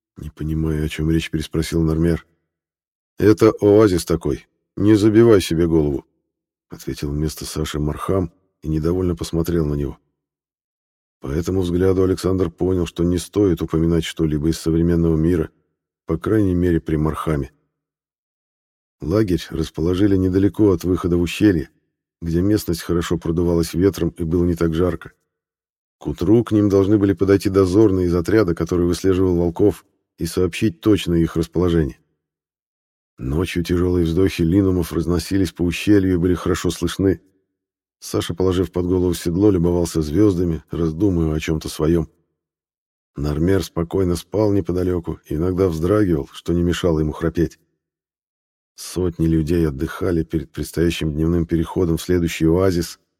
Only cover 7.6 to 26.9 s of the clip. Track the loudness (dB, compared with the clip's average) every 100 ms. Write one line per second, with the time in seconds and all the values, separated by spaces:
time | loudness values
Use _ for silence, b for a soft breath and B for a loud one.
7.6 | -6 -4 -4 -4 -2 -2 -2 -8 _ _
8.6 | -6 -2 0 0 -2 -4 -4 -4 -2 -2
9.6 | -2 -2 -6 -8 _ _ _ _ _ _
10.6 | _ _ _ _ _ _ -6 -4 -2 -2
11.6 | -2 0 2 2 2 0 -2 -2 -2 -2
12.6 | -2 -2 -2 -2 0 0 -2 0 2 0
13.6 | -2 0 0 0 -2 -2 -2 0 -2 -2
14.6 | -2 0 2 2 2 2 2 0 -2 _
15.6 | _ _ _ _ -6 -6 0 0 2 2
16.6 | 2 0 0 -2 -2 -2 -4 -4 -6 _
17.6 | _ _ _ _ _ _ _ _ _ _
18.6 | _ _ _ _ -2 0 0 -2 -4 -6
19.6 | -6 -4 -2 0 2 2 2 2 2 2
20.6 | 2 2 0 -2 0 0 0 2 2 2
21.6 | -2 _ _ _ _ _ -4 0 2 0
22.6 | 0 -4 -2 -2 -2 -4 -2 -2 0 0
23.6 | 0 0 0 0 -4 -4 -2 0 0 0
24.6 | -2 0 -2 -2 -10 _ _ _ _ _
25.6 | _ _ _ _ -10 -4 2 2 2 2
26.6 | 4 4 4